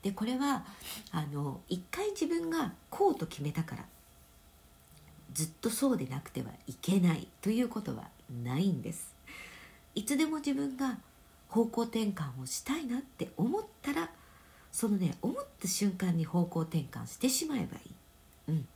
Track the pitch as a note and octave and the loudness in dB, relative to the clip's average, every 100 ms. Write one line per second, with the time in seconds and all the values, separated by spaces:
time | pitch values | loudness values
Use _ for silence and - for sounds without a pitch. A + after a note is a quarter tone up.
0 | G3 F#3+ G#3+ B3+ C#4+ C4 - - - - | -4 -2 -2 2 2 0 -2 -14 -12 -12
1 | - E3 D3 C#3+ C#3+ F3+ - F3+ - - | -6 -4 -4 -2 -2 -4 -4 -6 -4 -2
2 | G#4 G4 D#4+ E4+ E4 E4 A#3 - - - | -2 0 0 2 0 0 0 -4 -12 4
3 | G4 - D#3+ - C#3+ E3 D#3+ - - - | 4 4 -2 -4 -2 -2 -2 -6 -10 -18
4 | - - - - - - - - - - | -20 -20 -20 -20 -20 -20 -20 -20 -20 -20
5 | - - - - D#3+ - A#3 A3 C4+ G#3+ | -20 -20 -10 -4 -4 -2 -4 2 2 2
6 | B2+ C3+ - - A#2 - - - - G3 | 0 -6 -6 -8 -8 -10 -14 -6 2 6
7 | F3 D#3+ - - G3 A3+ A#3+ A3 G3+ A2+ | 6 4 -2 -4 0 2 2 0 -4 -6
8 | - - - A#2+ A#2+ C3 G3 D3+ E3 E3 | -10 -18 -10 -6 -2 2 4 2 -2 -8
9 | - - - - - - - - - - | -10 -16 -18 -16 -16 -16 -20 -20 -8 -6
10 | G#3 C#4 D#4 D#4 D4 C#4 C#4 B3+ C4+ G#3+ | 0 4 4 2 0 0 0 0 -2 -2
11 | - - - - - G#3+ A3+ A#3 A3+ A3+ | -10 -20 -20 -20 0 2 4 2 0 2
12 | G#3 - D3 B2+ B2+ - - D4+ C#4 B3 | 0 0 -4 -4 -6 -6 -2 -2 0 -4
13 | C#4 - - - A#3 F#4+ G#4+ - - C#4+ | -4 -8 -8 0 2 2 -2 -8 -2 -2
14 | E4 - - - - - - - A3+ G3+ | -4 -8 -20 -20 -20 -20 -8 -2 2 4
15 | F3+ - - A#4+ C#5 - F3+ - G3+ F#3 | 2 2 -2 -2 -6 -6 -2 2 2 2
16 | F#3 E3 D#3+ F3 F3 E3 D#3+ D#3+ C3 A#2 | 2 2 2 2 2 2 0 0 -2 -8
17 | A2+ - C4 C4 D#4+ C4+ - - - - | -10 0 2 2 0 0 -2 -6 -14 -20
18 | - - - - - D#3 C3 | -20 -20 -20 -14 -2 -2 -2